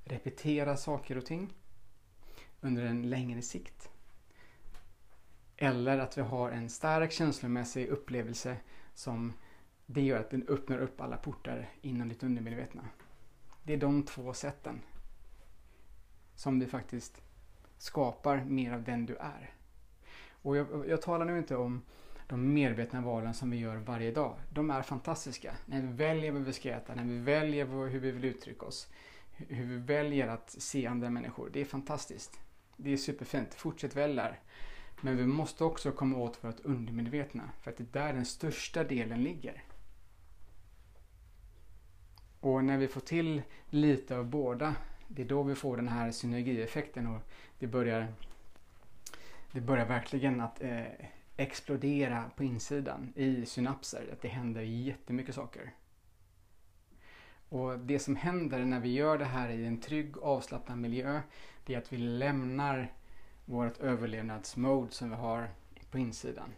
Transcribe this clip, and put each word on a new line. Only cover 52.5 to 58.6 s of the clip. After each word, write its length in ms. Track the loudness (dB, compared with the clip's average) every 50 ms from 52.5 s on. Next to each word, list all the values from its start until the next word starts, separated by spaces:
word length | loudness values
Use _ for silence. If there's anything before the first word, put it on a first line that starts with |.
| 0 0 0 0 0 0 0 -2 -2 -4 -6 -6 0
i 300 | 2 4 4 4 4 2
synapser, 640 | 0 0 0 2 2 0 -2 -6 -6 -6 -6 -6 -6 -6
att 80 | -6
det 60 | -4
händer 340 | -4 -2 -2 -2 0 0 0
jättemycket 720 | -2 0 0 0 0 -2 -2 -4 -4 -2 -2 -2 -2 -2 -6
saker. 380 | -6 -6 -8 -10 -12 -12 -14 -14 -18 -20 -20 -20 -20 -20 -20 -20 -20 -20 -20 -20 -20 -20 -20 -20 -20 -20 -20 -20 -20 -20 -20 -20 -20 -20 -20 -20 -20 -20 -20 -20 -20 -10 -6
Och 300 | -2 -2 0 0 -2 -2
det 200 | 0 2 2 2
som 160 | 4 2 2
händer 500 | 2 2 2 2 2 2 2 2 2